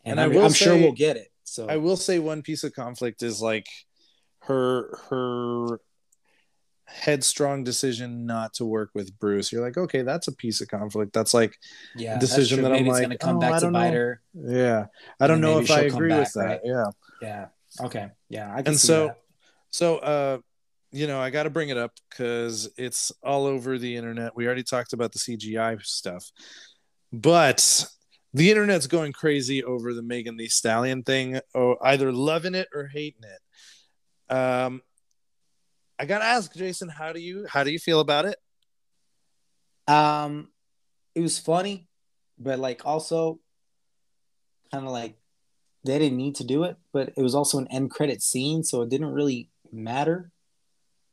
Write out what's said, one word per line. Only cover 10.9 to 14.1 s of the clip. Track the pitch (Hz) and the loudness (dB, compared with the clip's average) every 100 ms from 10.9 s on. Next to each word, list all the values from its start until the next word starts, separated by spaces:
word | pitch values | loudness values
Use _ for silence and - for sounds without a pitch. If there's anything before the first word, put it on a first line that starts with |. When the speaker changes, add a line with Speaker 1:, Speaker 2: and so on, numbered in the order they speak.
| 107 101 | -4 -2
Speaker 2:
That's, | 113 107 | 0 2
like, | 120 110 - - - - | 2 2 -2 -20 -20 -18
Speaker 1:
Yeah, | 120 113 120 | -10 -6 0
Speaker 2:
a | |
Speaker 1:
that's | |
Speaker 2:
decision | 127 135 123 | 2 4 4
Speaker 1:
true. | 131 | 4
Speaker 2:
that | 131 | 4
I'm | 131 | 4
Speaker 1:
Maybe | 131 | 6
it's | 127 | 4
Speaker 2:
like, | 123 | 2
Speaker 1:
gonna | 123 | 0
come | 170 175 | 0 2
Speaker 2:
"Oh, | |
Speaker 1:
back | - 165 | 4 4
Speaker 2:
I | |
Speaker 1:
to | 175 | 4
Speaker 2:
don't | |
Speaker 1:
bite | 175 175 | 4 4
Speaker 2:
know." | |
Speaker 1:
her. | 139 120 | 2 0